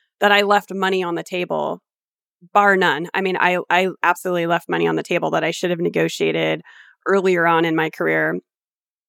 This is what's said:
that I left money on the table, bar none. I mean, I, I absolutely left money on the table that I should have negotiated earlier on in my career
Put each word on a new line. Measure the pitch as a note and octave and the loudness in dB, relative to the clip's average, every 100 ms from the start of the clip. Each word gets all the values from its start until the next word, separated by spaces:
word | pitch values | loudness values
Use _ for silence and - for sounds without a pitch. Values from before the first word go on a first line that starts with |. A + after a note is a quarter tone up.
| _ _ | _ _
that | G3+ | 2
I | G3+ | 2
left | G3+ G3+ - | 4 0 0
money | F#3+ F#3+ F#3+ | -4 -2 -2
on | F3 E3+ | -2 -6
the | |
table, | E3 F3+ F3 D#3+ D3 F3 _ _ _ _ _ _ F3 | -6 -6 -4 -4 -4 -6 _ _ _ _ _ _ _
bar | G#3 G3+ F#3+ | 2 4 4
none. | F3+ C#3+ F3 | 4 2 -2
I | - | -4
mean, | F#3+ F#3 | -2 0
I, | F3+ F3+ - | 0 0 0
I | F3 F#3 - | 2 2 0
absolutely | E3+ F3 F#3 F3+ E3+ | 0 0 -2 -2 0
left | E3+ - | -2 -2
money | E3+ E3 | -2 0
on | D#3+ | -2
the | |
table | - F3 D#3+ | -2 -2 0
that | D#3+ D#3+ | -2 -2
I | |
should | E3+ F3+ | -4 -4
have | F3 | -2
negotiated | F3 E3+ E3 - E3 E3 D#3+ D#3 - - - _ - | -2 -2 -2 -2 -2 -2 -2 -4 -8 -20 -20 _ -2
earlier | G3 F#3+ F3+ E3 | 0 2 2 2
on | E3 E3+ | 2 2
in | D#3+ | 0
my | D#3+ | -2
career | - E3 D#3+ D#3 E3+ - _ _ _ _ _ | -2 -2 0 -2 -4 -10 _ _ _ _ _